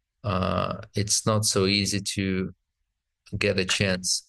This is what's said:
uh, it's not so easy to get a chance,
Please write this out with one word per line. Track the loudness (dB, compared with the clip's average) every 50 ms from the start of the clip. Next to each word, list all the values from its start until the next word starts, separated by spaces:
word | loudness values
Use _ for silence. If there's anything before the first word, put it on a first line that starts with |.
| _ _ _ _ -4
uh, | -2 0 0 0 0 0 0 -2 -2 -4 -8 -10 -8 -4
it's | -4 -2 0 0 0 2
not | 2 2 2 2
so | 2 2 2 2
easy | 2 2 2 0 0 -2 -2
to | -4 -4 -4 -2 -2 0 0 -2 -4 -6 -8 _ _ _ _ _ _ _ _ _ _ _ _ _ _ -10 -6 -2
get | 0 0 2 0
a | 0
chance, | 0 2 2 2 2 2 0 0 -2 -2 -2 -4